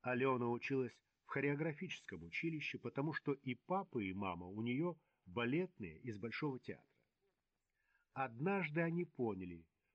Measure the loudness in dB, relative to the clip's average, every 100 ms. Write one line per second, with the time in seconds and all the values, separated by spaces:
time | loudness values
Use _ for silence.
0 | 0 4 4 4 2 0 2 2 0 -4
1 | _ _ -4 0 2 2 0 -2 -6 -8
2 | -8 -10 -4 -2 0 0 -4 -4 -4 0
3 | 0 0 0 0 0 -4 0 0 0 0
4 | 0 0 -2 -2 -4 -2 0 2 2 -2
5 | _ _ -6 0 2 2 0 -4 -10 -8
6 | -8 -4 -4 -2 -2 -4 -8 -12 -12 _
7 | _ _ _ _ _ _ _ _ _ _
8 | _ -4 -4 0 0 2 0 2 2 2
9 | -2 0 0 0 -4 -8 -14 _ _